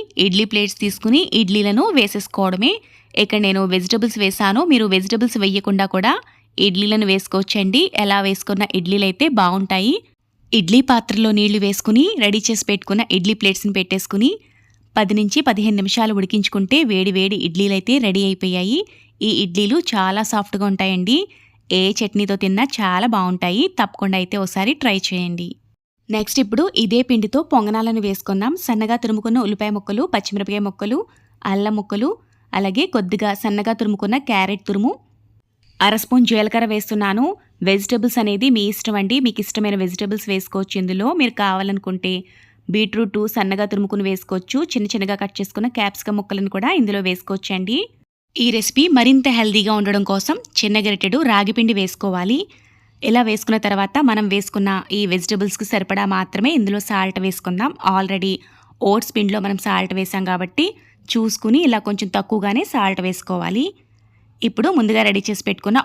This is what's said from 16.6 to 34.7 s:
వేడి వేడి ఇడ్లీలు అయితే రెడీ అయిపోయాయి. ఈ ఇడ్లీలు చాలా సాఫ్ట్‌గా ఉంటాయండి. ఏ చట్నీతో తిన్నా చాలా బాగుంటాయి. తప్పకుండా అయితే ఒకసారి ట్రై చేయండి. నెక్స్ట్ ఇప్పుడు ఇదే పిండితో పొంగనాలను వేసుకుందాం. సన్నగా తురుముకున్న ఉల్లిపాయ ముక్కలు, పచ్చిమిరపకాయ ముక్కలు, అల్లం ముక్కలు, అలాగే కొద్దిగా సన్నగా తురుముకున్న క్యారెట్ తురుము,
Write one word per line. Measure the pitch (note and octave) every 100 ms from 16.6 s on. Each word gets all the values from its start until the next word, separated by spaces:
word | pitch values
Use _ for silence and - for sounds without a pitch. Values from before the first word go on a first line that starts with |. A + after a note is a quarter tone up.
| F#3+ C#4+
వేడి | C#4+ F#3+ F#3+
వేడి | F#3+ F#3+ G3+
ఇడ్లీలు | - E3+ G3+ G3
అయితే | G#3 C4+
రెడీ | A3 F#3+
అయిపోయాయి. | G3 F#3 F#3+ F3+ F#3 C#4+ G#4 - _ _
ఈ | G#3+ D3
ఇడ్లీలు | F#3+ F3 G3+ D4 F4
చాలా | G#3 F#3+ G3
సాఫ్ట్‌గా | A3 G#3+ G3+ G3+ G3+
ఉంటాయండి. | F#3+ F#3+ F#3 F3+ C#4 G#4 - _ _ _
ఏ | F#3 F#3+
చట్నీతో | G#3 G#3 G3+ G3 G3
తిన్నా | G3 F#3+ C4+
చాలా | - G3 F3+ A#3+
బాగుంటాయి. | A3 F#3 F3+ F3+ F#3+ F#4
తప్పకుండా | - G3+ - G3 F#3+
అయితే | F#3 G3+
ఒకసారి | F#3+ - G3
ట్రై | D4 B3+ F#3+
చేయండి. | - F#3 F3+ F3 F3 - _ _ _ _ -
నెక్స్ట్ | G#3+ G#3+ -
ఇప్పుడు | G#3 A3+ F4+ -
ఇదే | A3+ A#3
పిండితో | B3 A#3+ G#3 C4+
పొంగనాలను | E4 C4 G#3 A3 A3+ A3+
వేసుకుందాం. | G3+ G3 - G3 A3 F4+
సన్నగా | - A3 A3 A#3
తురుముకున్న | A#3 G#3+ A3+ A#3
ఉల్లిపాయ | G#3 G#3 G#3+
ముక్కలు, | G#3 G3+ G#3 F4+
పచ్చిమిరపకాయ | G#3+ - G3 G3 G#3 G3+
ముక్కలు, | G3 G#3 C4+ A4+ _ _ _
అల్లం | - G3 G#3 G#3+
ముక్కలు, | G3+ G3+ C4 A#4 _ _ _
అలాగే | F#3+ G3 F#3+ F#4
కొద్దిగా | B3 F#3 G#3 G#3+
సన్నగా | G3+ A3 G3+ G#3
తురుముకున్న | A3+ A3 G3+ G3+ B3+
క్యారెట్ | C#4 G3+ F#3+ G3+
తురుము, | -